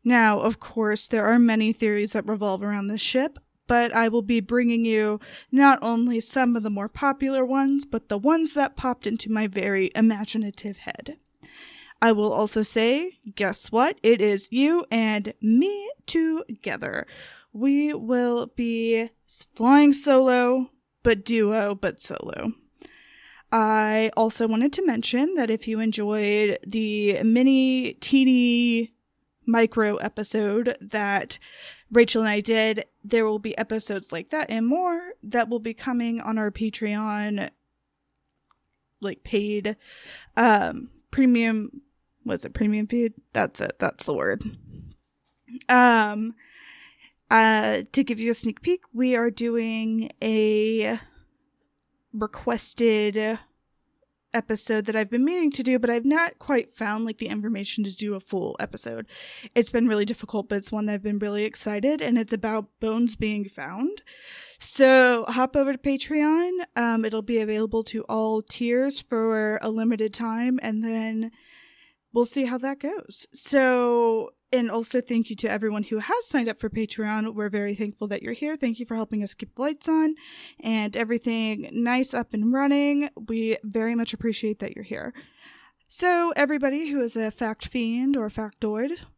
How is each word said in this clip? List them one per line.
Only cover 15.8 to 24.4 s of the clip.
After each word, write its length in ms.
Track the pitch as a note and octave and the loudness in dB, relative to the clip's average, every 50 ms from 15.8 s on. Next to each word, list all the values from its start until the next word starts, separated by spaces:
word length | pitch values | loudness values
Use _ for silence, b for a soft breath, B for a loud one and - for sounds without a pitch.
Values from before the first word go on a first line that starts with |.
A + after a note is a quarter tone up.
| G4+ A4+ D5 _ _ | -8 -12 -14 _ _
together. 960 | - - E4 D#4+ D#4+ D#4+ D#4+ - - A3 _ - G3 A#2 - - - - - - B B B B B B B B B | -2 0 0 0 2 0 -4 -6 -10 -14 _ -6 -6 -6 -6 -6 -6 -6 -6 -8 B B B B B B B B B
We 420 | - G#3+ A#3+ C#4 C#4 C#4+ D4 D4 D4 | -8 -2 2 2 2 2 2 0 -2
will 540 | - A3+ A3 B3+ B3 B3 A#3+ A#3+ A#3+ - - _ | -4 -2 -2 0 0 2 0 0 -2 -4 -6 _
be 540 | - A#3+ A#3 A#3 A3+ A3+ A3+ A3+ A3+ A3+ A3+ _ _ _ | -6 -4 -2 -2 -2 0 0 0 0 -2 -4 _ _ _
s-, 180 | _ - - - _ _ | _ -12 -12 -12 _ _
flying 380 | - A3+ B3 C#4 C#4+ D4 D4 | 0 6 8 8 10 10 8
solo, 800 | C#4 C#4+ - D4 C4+ C4 C4 C4 B3 B3 B3 B3 B3+ C4 B3+ - _ _ _ _ _ _ _ | 8 6 6 6 8 8 8 6 4 4 4 4 2 2 0 -4 _ _ _ _ _ _ _
but 220 | A#3+ A3+ G3+ F#3+ | 2 2 2 0
duo, 500 | - A#3 A3+ G#3+ G3+ G#3+ A3 G3+ G3+ G3+ | -2 2 2 2 2 2 2 0 0 -2
but 260 | G3 - F#3 - - | -2 -4 -4 -4 -4
solo. 520 | - - - - - - - - - A3+ - _ _ _ _ B B B B B B B B B B B B B B _ | -6 -6 -6 -8 -10 -10 -8 -6 -6 -6 -8 _ _ _ _ B B B B B B B B B B B B B B _
I 600 | - A3+ G#3+ G#3+ A3 A3 G#3+ G#3+ G#3+ A3 A3 A3 - | 0 2 2 2 2 2 2 2 2 2 0 0 2
also 320 | - A3+ A3 - - | 2 0 2 2 0